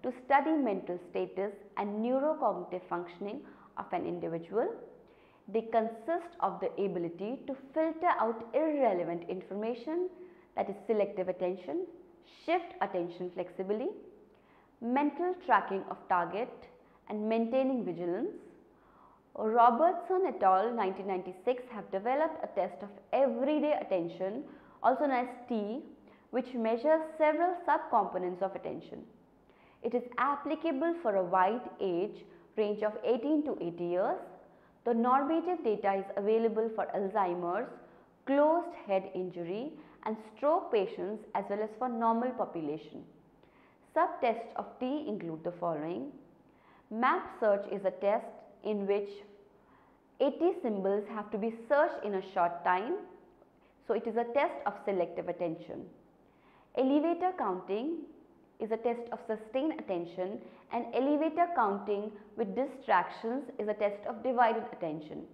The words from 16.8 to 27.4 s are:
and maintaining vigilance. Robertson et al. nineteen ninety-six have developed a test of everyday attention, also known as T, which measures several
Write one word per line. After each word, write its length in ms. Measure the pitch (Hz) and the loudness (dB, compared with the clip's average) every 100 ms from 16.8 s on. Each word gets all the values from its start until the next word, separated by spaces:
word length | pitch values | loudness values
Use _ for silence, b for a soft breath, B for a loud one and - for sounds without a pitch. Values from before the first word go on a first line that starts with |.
| b b b | b b b
and 180 | 214 214 | -4 0
maintaining 560 | 226 226 262 262 262 | 2 2 2 2 0
vigilance. 480 | 180 165 175 180 339 - - - - b b b b b _ - | -2 -4 -2 -2 -2 -6 -16 -20 -20 b b b b b _ -4
Robertson 880 | 220 233 233 233 330 359 - 370 370 | 2 8 8 8 4 4 0 2 2
et 140 | - | 4
al. 300 | 190 190 220 | 6 6 4
nineteen 340 | 240 190 190 196 | 2 -2 -2 -4
ninety-six 560 | 185 180 180 - 254 - | -4 -4 -4 -2 -2 -4
have 200 | 220 165 | -12 -4
developed 520 | 190 214 269 320 320 | -2 0 2 2 -2
a 40 | - - | -4 -2
test 220 | 185 - | -2 -4
of 80 | 202 - - | -14 -14 -2
everyday 600 | 254 269 233 269 302 294 294 | 4 4 4 2 2 2 0
attention, 640 | - 190 170 170 190 226 302 B B B | 0 0 -2 -4 -4 -4 -10 B B B
also 240 | - 254 294 | 4 4 2
known 180 | 262 247 | 2 -2
as 220 | - - | -6 -4
T, 320 | 233 208 240 320 - B B B | -2 -2 -6 -10 -20 B B B
which 220 | 240 254 | -4 -2
measures 480 | 247 220 233 285 320 320 - | -2 0 2 4 4 2 2
several 380 | 302 302 | 4 4